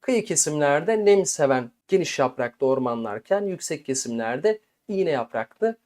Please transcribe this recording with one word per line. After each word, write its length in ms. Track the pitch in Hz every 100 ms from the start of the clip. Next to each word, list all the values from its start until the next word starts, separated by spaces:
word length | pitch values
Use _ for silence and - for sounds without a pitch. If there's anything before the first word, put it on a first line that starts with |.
kıyı 240 | - 247
kesimlerde 800 | 208 160 - 151 147 143 170 220
nem 220 | 208 202 175
seven 440 | - 139 131 120 _ _
geniş 300 | 190 165 -
yapraklı 480 | 127 131 120 _ 135
ormanlarken 760 | 131 127 117 113 104 _ 196
yüksek 440 | 202 180 - 151 151
kesimlerde 720 | 131 - 117 113 127 202 220 _ _ _
iğne 220 | 196 180
yapraklı 680 | 139 117 117 110 _ 220 226